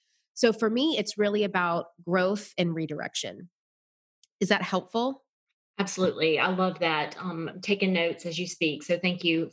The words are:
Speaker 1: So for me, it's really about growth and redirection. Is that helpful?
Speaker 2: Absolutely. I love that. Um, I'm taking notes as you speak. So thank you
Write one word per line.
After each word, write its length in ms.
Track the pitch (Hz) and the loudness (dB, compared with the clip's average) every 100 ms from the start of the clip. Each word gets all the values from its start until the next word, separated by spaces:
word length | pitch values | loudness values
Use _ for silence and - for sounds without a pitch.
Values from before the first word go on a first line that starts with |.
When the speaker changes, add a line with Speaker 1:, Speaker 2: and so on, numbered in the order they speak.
| _ _ _ - | _ _ _ 2
Speaker 1:
So 180 | 233 | 2
for 160 | 220 226 | 4 0
me, 280 | 233 311 254 | 2 0 0
it's 180 | 208 - | -2 0
really 260 | 208 208 | 0 2
about 440 | 202 190 175 170 - _ - | 0 0 0 0 -4 _ -2
growth 480 | 185 185 202 - - | 2 2 0 -6 -2
and 180 | 175 160 | 0 0
redirection. 720 | 156 151 - - 104 92 180 _ _ _ _ _ _ _ _ - | -4 -6 -6 -6 -8 -10 -18 _ _ _ _ _ _ _ _ -4
Is 100 | 190 | 2
that 120 | 202 | 2
helpful? 640 | 180 190 - 226 247 269 _ _ _ _ _ - | 2 -2 -2 -2 -2 -4 _ _ _ _ _ -6
Speaker 2:
Absolutely. 580 | 185 - 185 - 160 151 | -4 2 0 2 2 4
I 120 | 165 | 2
love 300 | 185 185 170 | 2 0 2
that. 360 | 170 156 147 - | 0 0 -2 -6
Um, 300 | 185 165 165 | -8 -6 -8
I'm 120 | 185 | -8
taking 320 | 196 196 190 | -2 0 2
notes 340 | 180 170 165 175 | 2 2 -2 -6
as 100 | 160 | -6
you 80 | 180 | -6
speak. 380 | - 165 147 | -2 -2 -2
So 160 | - 175 | -2 0
thank 240 | 185 180 | 0 0
you 260 | 170 165 165 | 0 0 0